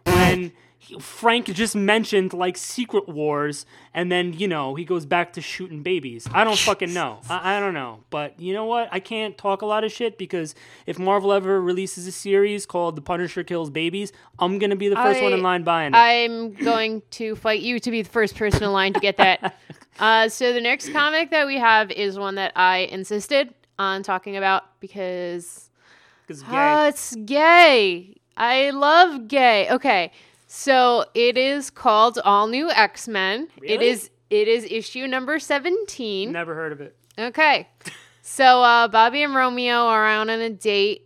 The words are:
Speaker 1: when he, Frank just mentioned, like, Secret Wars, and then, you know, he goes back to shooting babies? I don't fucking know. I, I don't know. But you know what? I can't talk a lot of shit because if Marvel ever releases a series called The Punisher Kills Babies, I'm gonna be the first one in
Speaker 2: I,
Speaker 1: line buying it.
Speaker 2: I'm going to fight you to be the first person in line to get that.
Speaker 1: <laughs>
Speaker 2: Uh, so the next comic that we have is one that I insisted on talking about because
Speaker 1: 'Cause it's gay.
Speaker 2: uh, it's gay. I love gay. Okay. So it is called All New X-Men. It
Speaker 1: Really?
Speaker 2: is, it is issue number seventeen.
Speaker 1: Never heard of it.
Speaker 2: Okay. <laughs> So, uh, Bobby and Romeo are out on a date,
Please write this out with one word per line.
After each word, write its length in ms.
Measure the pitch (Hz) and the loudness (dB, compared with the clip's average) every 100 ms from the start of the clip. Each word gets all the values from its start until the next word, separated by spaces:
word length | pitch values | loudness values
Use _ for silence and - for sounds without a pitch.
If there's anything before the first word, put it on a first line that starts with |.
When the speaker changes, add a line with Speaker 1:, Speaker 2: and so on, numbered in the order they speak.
Speaker 1:
when 480 | - 180 180 180 175 - _ _ | 0 2 4 2 -4 -14 _ _
he, 200 | - 156 | -20 -20
Frank 480 | 147 - 226 233 - | -20 -2 0 0 -2
just 200 | 180 226 214 | -4 -4 -2
mentioned, 560 | 196 214 220 208 185 | 2 0 2 0 -2
like, 220 | 180 180 180 | -4 -6 -6
Secret 500 | - - 240 208 196 | -10 -8 -4 -4 -4
Wars, 560 | 151 151 147 147 147 - - - | -4 -2 -2 -4 -6 -14 -20 -12
and 160 | 160 180 | -8 -2
then, 220 | 180 175 | -2 -2
you 160 | 160 202 | -4 -4
know, 260 | 160 135 | -4 -6
he 100 | 139 | -8
goes 220 | 170 180 147 | -6 -6 -2
back 260 | 175 170 | -2 -2
to 60 | - | -8
shooting 420 | 151 - 185 151 | -12 -12 -12 -10
babies? 440 | 151 180 135 117 - | -4 -4 -6 -12 -2
I 80 | 165 | 2
don't 140 | 220 202 | 2 2
fucking 340 | - 196 180 | 0 -2 -4
know. 280 | 180 143 104 - | -4 -6 -8 -8
I, 260 | 180 180 202 | -6 -4 -2
I 40 | |
don't 140 | 202 | -4
know. 260 | 165 127 110 _ | -6 -10 -14 _
But 300 | 151 147 - | -8 -8 -10
you 120 | 175 | -8
know 120 | 196 | -6
what? 240 | 220 233 233 | -4 -4 -4
I 80 | 185 | -8
can't 380 | 190 226 220 - | -8 -8 -8 -6
talk 240 | 202 196 | -6 -4
a 40 | 214 | -2
lot 180 | 214 | -4
of 80 | 220 | -4
shit 260 | 214 233 220 | -6 -8 -8
because 360 | 185 180 160 - - - - | -8 -6 -8 -12 -20 -16 -12
if 120 | 170 | -4
Marvel 340 | 185 202 196 | 0 2 2
ever 280 | 202 190 196 | 0 2 0
releases 460 | 180 180 190 - 175 | 0 -2 -4 -10 -14
a 40 | |
series 540 | - 202 196 202 208 196 | -12 0 2 2 -2 -6
called 300 | 175 170 156 | -4 -4 -6
The 60 | |
Punisher 420 | - 175 175 185 | -6 -6 -4 -8
Kills 260 | 175 175 160 | -6 -6 -6
Babies, 420 | 143 165 190 202 - _ - | -4 -4 -4 -8 -12 _ -4
I'm 180 | 175 196 | -2 0
gonna 160 | 208 | 0
be 140 | 196 202 | 0 0
the 80 | 196 | 2
first 260 | 254 262 | 2 2
one 100 | 202 | 2
in 40 | 190 | 0
Speaker 2:
I, 20 | |
Speaker 1:
line 200 | 185 180 | 0 0
buying 300 | 170 165 151 | 0 0 6
it. 20 | 139 | 8
Speaker 2:
I'm 560 | 233 240 233 233 226 | 8 6 0 -4 -8
going 480 | 202 233 226 220 220 - | -4 -2 0 -2 -6 -10
to 240 | - 220 220 | -10 -8 -4
fight 240 | 226 214 | -2 -2
you 180 | 214 240 | -2 -4
to 120 | 247 | -4
be 100 | 226 | -4
the 60 | 185 | -2
first 260 | 233 208 | -2 -2
person 280 | - 214 196 | -2 -2 0
in 80 | 208 | 0
line 200 | 196 190 | 0 0
to 60 | 196 | 0
get 180 | 202 190 | 0 4
that. 380 | 196 180 185 - | 4 4 -4 -10
Speaker 1:
<laughs> 60 | - - _ - | -18 -20 _ -2
Speaker 2:
Uh, 260 | 214 226 226 | 2 4 2
so 240 | 226 247 | 0 -2
the 60 | 247 | 0
next 280 | 233 262 285 | -2 -4 -4
comic 400 | 294 294 311 330 | -2 0 0 -2
that 160 | 311 277 | -2 -2
we 120 | 269 | 0
have 320 | 226 220 214 | 4 4 2
is 280 | - 202 190 | -4 -6 -6
one 180 | 196 196 | -8 -6
that 140 | 190 - | -4 0
I 220 | 185 185 185 | 2 2 -2
insisted 600 | 190 190 208 - 285 277 - _ - | -8 -8 -8 -2 -2 -2 -8 _ -6
on 240 | 196 190 | -4 -4
talking 340 | 196 185 202 196 | -4 -6 -6 -2
about 420 | 190 190 185 _ | 0 0 -2 _
because 880 | 190 202 185 180 175 175 170 - - _ _ _ _ _ - | -16 -10 -8 -6 -8 -8 -12 -20 -20 _ _ _ _ _ -20
Speaker 1:
'Cause 140 | 151 | -18
it's 80 | 135 | -6
gay. 60 | 254 | 0
Speaker 2:
uh, 300 | 285 302 302 | 2 4 2
it's 280 | 294 - 233 214 | 0 -8 -12 -4
gay. 880 | 277 311 349 339 262 202 175 185 - _ - | 2 6 8 8 8 4 -2 -8 -20 _ -4
I 340 | 233 262 277 | 0 2 0
love 580 | 277 285 320 359 285 220 | 2 4 6 6 2 -2
gay. 400 | 269 254 214 - | 4 4 4 2
Okay. 400 | 254 285 202 165 - _ _ _ | 0 2 0 0 -8 _ _ _
So 600 | - - 262 247 240 - | -6 2 4 4 2 0
it 240 | 226 240 247 | 0 2 2
is 320 | 262 285 269 | 0 -2 -6
called 480 | - - 214 233 233 | -2 2 4 4 2
All 220 | 196 202 214 | 2 4 4
New 240 | 247 330 | 0 0
X-Men. 800 | 269 208 - - 208 190 214 330 - | 2 2 0 -8 -4 -2 -2 -6 -12
It 0 | 139 214 | -4 0
Speaker 1:
Really? 80 | 240 | 2
Speaker 2:
is, 220 | 240 - _ _ | 0 -6 _ _
it 200 | 208 214 | 0 2
is 180 | 226 214 | 0 -2
issue 360 | 220 - 247 262 | -8 -8 -10 -6
number 320 | 262 254 311 | -6 -4 -4
seventeen. 920 | - 285 285 381 415 - 226 196 202 | -2 -4 -2 -4 -6 -8 -8 -6 -6
Speaker 1:
Never 220 | 170 165 | -8 -8
heard 180 | 160 160 | -8 -10
of 80 | 147 | -10
it. 160 | 143 - _ - | -16 -20 _ -12
Speaker 2:
Okay. 500 | 233 226 311 247 - _ | -8 0 2 2 -2 _
<laughs> 140 | - - - _ | -20 -20 -20 _
So, 380 | - - 262 254 | -14 2 6 6
uh, 240 | 240 233 233 | 6 4 4
Bobby 360 | 220 233 262 | 4 4 2
and 100 | 294 | -2
Romeo 400 | 269 254 247 247 | 0 0 -2 -2
are 320 | 240 233 220 214 | 0 2 2 2
out 220 | 214 220 | 0 -2
on 100 | 226 | -4
a 80 | 226 | -6
date, 540 | 208 220 202 202 208 | -4 -2 0 0 -2